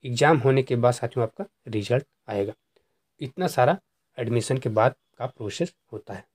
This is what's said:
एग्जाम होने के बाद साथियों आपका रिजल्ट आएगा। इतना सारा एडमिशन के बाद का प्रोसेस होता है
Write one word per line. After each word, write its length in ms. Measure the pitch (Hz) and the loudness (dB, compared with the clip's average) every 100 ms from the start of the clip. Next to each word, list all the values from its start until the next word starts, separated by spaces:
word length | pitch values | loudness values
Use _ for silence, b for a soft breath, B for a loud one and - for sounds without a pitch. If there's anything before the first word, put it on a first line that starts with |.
एग्जाम 340 | 131 120 143 156 | -6 4 4 6
होने 240 | 131 135 | 4 2
के 120 | 131 120 | 0 2
बाद 180 | 123 | 2
साथियों 300 | 123 123 127 | 2 -4 -4
आपका 220 | 113 - 202 _ - | -4 -6 -14 _ -8
रिजल्ट 380 | 107 101 123 - _ - | -6 0 -2 -2 _ -8
आएगा। 260 | 104 101 - _ _ _ _ _ _ | -4 -4 -6 _ _ _ _ _ _
इतना 260 | 135 - 180 | -14 -4 -2
सारा 300 | - 127 190 _ _ _ - | 2 2 2 _ _ _ -10
एडमिशन 400 | 117 120 - 131 | -2 -2 0 -2
के 120 | 127 | 0
बाद 260 | 107 123 - _ _ | 2 2 0 _ _
का 80 | 123 | -12
प्रोसेस 460 | _ 107 - 175 _ _ | _ -10 -6 -8 _ _
होता 200 | 107 - | -16 -14
है 100 | 98 _ | -16 _